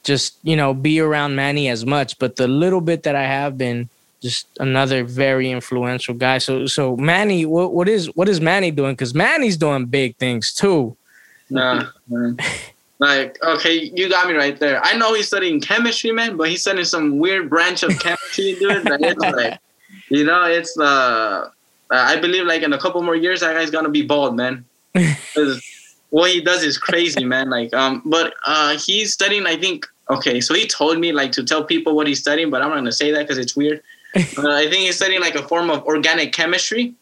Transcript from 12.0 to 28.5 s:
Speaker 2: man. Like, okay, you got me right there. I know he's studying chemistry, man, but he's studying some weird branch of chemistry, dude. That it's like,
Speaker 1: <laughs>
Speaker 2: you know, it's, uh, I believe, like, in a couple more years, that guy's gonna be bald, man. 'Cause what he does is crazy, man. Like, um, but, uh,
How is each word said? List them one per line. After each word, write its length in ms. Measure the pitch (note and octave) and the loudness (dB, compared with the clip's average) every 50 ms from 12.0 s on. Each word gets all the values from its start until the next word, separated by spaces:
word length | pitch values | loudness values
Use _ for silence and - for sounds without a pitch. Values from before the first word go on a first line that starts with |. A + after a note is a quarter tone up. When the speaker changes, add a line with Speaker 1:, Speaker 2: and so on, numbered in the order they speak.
| _ - | _ -6
Speaker 2:
man. 280 | A#2+ A#2+ A#2+ A#2+ A#2+ B2 - - - - - - _ _ _ _ _ _ | -4 -2 -2 -2 -2 -4 -6 -6 -6 -8 -12 -16 _ _ _ _ _ _
Like, 420 | C#3+ C#3+ C#3 C3+ C3 B2+ - - | 0 2 2 2 0 -4 -6 -4
okay, 500 | F3 E3 D#3+ D3+ - E3 E3 E3 D#3 D3 B2+ | -2 -2 -2 0 0 0 0 0 -2 -4 -4
you 140 | F3 F#3 F3+ | -4 0 2
got 180 | F#3 F3+ F3+ | 2 2 2
me 60 | F3+ E3 | 2 2
right 260 | D3+ C#3 C#3+ C#3 - | 0 0 0 0 0
there. 240 | D3+ C#3+ C3+ - - | 0 0 0 2 0
I 140 | F3+ G#3+ | 0 2
know 160 | A#3 A3+ A3 A3+ | 2 0 0 0
he's 140 | G#3+ G#3 | 0 -2
studying 340 | - - G3 F#3 F3 D#3+ D3 | -2 -2 -2 0 0 -2 -2
chemistry, 500 | D3 - G3+ A3+ A#3 A#3 A3 - - A3+ | 0 0 0 0 0 0 -2 -2 -2 -2
man, 240 | A3+ A3+ A#3 A3+ G3+ | -2 0 -2 -2 -2
but 140 | D#3+ D#3+ D#3+ | -2 -2 -2
he's 100 | F3 E3+ | -2 -2
studying 220 | - G3+ F#3+ F#3 F3 | -2 -2 -2 0 -2
some 340 | D#3+ F#3 E3+ D#3 D3 C#3 | -2 -2 0 0 0 0
weird 320 | C#3+ D#3+ F#3 G3 F#3+ E3+ C3+ | 2 2 2 0 0 0 0
branch 320 | D3 E3 E3+ F3+ F3+ - | 2 2 2 2 0 0
of 160 | F#3 D#3+ F3+ C#3 | 0 0 0 0
chemistry, 560 | - F3 E3+ - - - - - G3 G3 F3+ F3+ | -2 -4 -4 -4 -6 -8 -4 -2 -2 -2 -2 0
dude. 240 | G3 G3+ G3+ G3 E3 | 0 0 0 0 0
That 160 | - C#3+ C#3+ | 0 0 2
it's 180 | - - - - | 0 0 0 0
like, 360 | D#4+ - - - A#2+ - - - _ _ _ _ _ | -2 0 0 0 -2 -2 -4 -8 _ _ _ _ _
Speaker 1:
<laughs> 260 | _ F#3+ - - - | _ -20 -20 -6 -2
Speaker 2:
you 160 | C#3 D3 D3 | 0 2 4
know, 180 | D#3 E3+ F3+ F3 | 4 4 4 4
it's, 340 | E3+ E3+ E3+ E3 E3+ - | 2 2 0 -2 -4 -2
uh, 720 | D#3+ D3+ C#3+ C#3 C3+ C3 B2 A#2 A2+ A2 G#2+ G2 F2+ - - _ _ _ _ _ _ _ _ | 2 2 4 4 4 2 2 2 0 0 0 -2 -4 -6 -8 _ _ _ _ _ _ _ _
I 280 | B2 B2+ B2 C3 D#3 | 2 4 4 4 4
believe, 280 | E3+ E3 F3 F3+ F#3 F3+ | 2 2 0 0 0 2
like, 160 | E3+ E3 D#3+ | 0 0 0
in 120 | D#3 D3+ C#3+ | 0 0 0
a 40 | |
couple 240 | C#3 - F#3 F3+ F3+ | 0 0 -2 -2 0
more 140 | E3+ E3+ E3 | 0 0 0
years, 240 | E3 E3 F3+ F#3 F3 | 0 2 0 0 0
that 140 | F3 E3 D#3+ | -2 -2 0
guy's 160 | E3 E3 D3+ | 0 -2 -2
gonna 160 | D3+ D#3+ D#3 D3+ | -2 -2 -2 0
be 120 | D3 D3 | 0 0
bald, 340 | D3 D3 D3 C#3+ C#3 B2+ A#2 | 2 2 2 2 2 0 0
man. 300 | A#2+ B2 B2+ C3 B2+ B2 _ _ _ _ _ - F#3 F3 D#3 D3 - - - - | -2 -2 -2 -4 -8 -12 _ _ _ _ _ 0 2 2 2 0 -2 -6 -6 0
'Cause 300 | D3+ D3+ C#3 C3 B2+ - - - - - - _ _ _ _ | 0 0 0 0 -4 -8 -18 -20 -20 -20 -20 _ _ _ _
what 200 | D3 D#3 F3 F#3 | 4 4 4 4
he 100 | F#3 F3 | 2 2
does 200 | D3+ F3 F3+ F3 E3 | 2 2 2 2 0
is 140 | C#3+ C#3 | -2 -2
crazy, 460 | - - - F3 E3+ F3 E3+ C#3+ D#3 B2+ | -4 -2 0 0 2 0 0 0 -2 -2
man. 260 | B2+ B2+ C3 C3+ C3 | 0 0 0 0 -2
Like, 240 | B2 A#2+ A#2 A#2 A#2+ | -2 -4 -4 -2 0
um, 280 | C3 C3+ C3+ C3+ B2+ - | 0 0 0 0 -4 -2
but, 300 | D#3 D#3 E3 E3 - - - - | 0 0 0 0 -2 -4 -6 -2
uh, 320 | - | 0